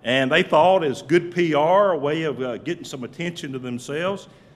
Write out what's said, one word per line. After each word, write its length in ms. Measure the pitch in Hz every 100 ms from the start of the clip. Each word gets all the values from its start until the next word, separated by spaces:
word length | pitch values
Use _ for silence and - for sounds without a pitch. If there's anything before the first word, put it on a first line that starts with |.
And 280 | 117 131 131
they 120 | 156
thought 400 | 185 156 170 190
as 180 | 160 123
good 320 | - 175 170
P 220 | 175 170 147
R, 380 | 156 185 202
a 40 | 165
way 240 | 139 160
of, 180 | 160 123
uh, 180 | 131 110
getting 280 | 101 175 90
some 180 | 139
attention 480 | 120 - 170 170 156
to 60 | 131
themselves, 680 | 123 120 123 143 180 196 - - -